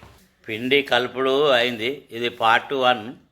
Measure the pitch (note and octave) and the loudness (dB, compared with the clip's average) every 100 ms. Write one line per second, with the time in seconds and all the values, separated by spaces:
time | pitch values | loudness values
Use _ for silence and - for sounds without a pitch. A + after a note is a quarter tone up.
0 | - - _ _ - A2 B2 C#3 C#3 B2 | -20 -20 _ _ -10 -8 0 0 2 0
1 | B2 A#2+ C3 C3+ D3 B2 B2 A#2+ A2+ D3 | 0 -2 0 2 4 4 2 -2 -6 -6
2 | - A2+ A#2+ A#2 D#3 A#2 - C#3 B2+ A#2+ | -12 -6 -6 -2 2 2 0 0 0 0
3 | G#2+ D#3 _ | -4 -16 _